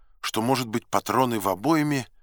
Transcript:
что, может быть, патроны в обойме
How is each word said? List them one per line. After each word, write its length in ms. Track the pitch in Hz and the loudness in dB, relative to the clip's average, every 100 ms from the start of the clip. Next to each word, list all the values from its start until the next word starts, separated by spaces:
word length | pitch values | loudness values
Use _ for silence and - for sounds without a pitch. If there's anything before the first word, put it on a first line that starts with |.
| - _ | -20 _
что, 220 | - 110 | -6 -2
может 260 | 117 131 120 | 2 0 0
быть, 180 | 113 - | -6 -2
патроны 540 | 98 - 110 127 113 | -2 0 0 0 0
в 80 | 98 | -2
обойме 580 | 92 127 160 147 139 117 - | 0 2 2 0 -2 -6 -14